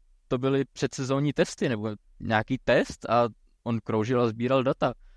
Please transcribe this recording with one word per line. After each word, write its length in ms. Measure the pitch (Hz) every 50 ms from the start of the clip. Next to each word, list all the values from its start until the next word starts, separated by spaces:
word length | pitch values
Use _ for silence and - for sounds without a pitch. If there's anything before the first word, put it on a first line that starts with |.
| _ _ _ _ _ _
to 100 | 135 123
byly 280 | 127 135 139 135 135 - _
předsezónní 600 | - - 127 - - 135 127 135 139 143 147 135
testy 360 | - 175 - - - - 147
nebo 260 | 120 104 107 110 104 - _ _ - -
nějaký 380 | - - 113 107 110 - 131 127 -
test 460 | - 120 156 233 - - - - -
a 200 | 113 120 120 113 107 - _ _ _ _ _
on 160 | 120 117 113
kroužil 420 | - - 113 110 107 113 127 123
a 60 | 123 117
sbíral 360 | 107 113 120 123 131 135 123
data. 300 | 131 151 - 156 131 117 - - - -